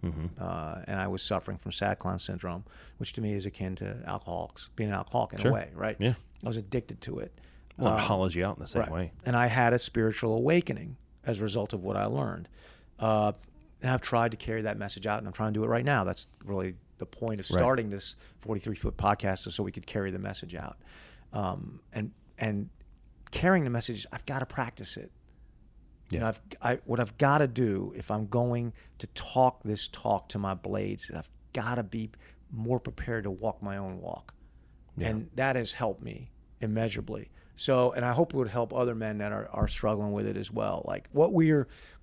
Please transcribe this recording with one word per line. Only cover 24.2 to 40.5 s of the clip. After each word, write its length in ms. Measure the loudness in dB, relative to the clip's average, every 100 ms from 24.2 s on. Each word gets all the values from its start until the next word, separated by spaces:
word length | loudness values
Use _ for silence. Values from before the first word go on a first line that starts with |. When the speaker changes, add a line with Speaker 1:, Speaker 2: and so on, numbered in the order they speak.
| -6
Speaker 2:
gotta 200 | -4 -4
practice 500 | -4 -4 -4 -8 -8
it. 120 | -10 -18 -20 -20 -20 -20 -20 -20 -20 -20 -6
You 60 | -2
Speaker 1:
Yeah. 20 |
Speaker 2:
know, 60 | 0
I've, 120 | -2 -10 -6
I, 140 | -2 -2
what 160 | 0 0
I've 160 | 0 4
gotta 300 | 6 6 4
do 440 | 4 2 2 -2 -6
if 140 | -2
I'm 160 | -2 0
going 460 | 2 2 0 -2 -6 -20 -14
to 80 | -12
talk 540 | -10 -2 6 6 6
this 240 | -4 -2 -4
talk 400 | -4 0 0 0
to 100 | -4
my 160 | -2
blades 540 | -2 -4 -2 -2 -6 -8
is 60 | -10
I've 140 | -10 -16 -10
gotta 280 | -4 -2 -2
be 280 | -2 -4 -6 -10 -20 -20 -12
more 260 | -6 0 0
prepared 460 | -2 -6 -4 -2
to 60 | -2
walk 300 | -2 -4 -4
my 160 | -6 -6
own 220 | -6 -8
walk. 340 | -8 -10 -12 -20 -20 -20 -20 -20 -14 -4
Speaker 1:
Yeah. 120 | -2
Speaker 2:
And 220 | -2 -4
that 220 | 0 2 2
has 160 | -2
helped 300 | -2 -2 -2
me 280 | -8 -10 -14 -18 -20 -6
immeasurably. 720 | -2 0 0 -2 -6 -8 -10 -18 -20 -6
So, 360 | 2 6 6
and 120 | 4
I 80 | 2
hope 220 | 4 4
it 20 | 2
would 120 | 0
help 260 | 0 0
other 200 | 2 0
men 240 | 0 -2 -2
that 140 | -2
are, 160 | -2 -4
are 160 | 0 0
struggling 440 | 2 2 2 0
with 140 | 0 0
it 100 | -2
as 140 | -4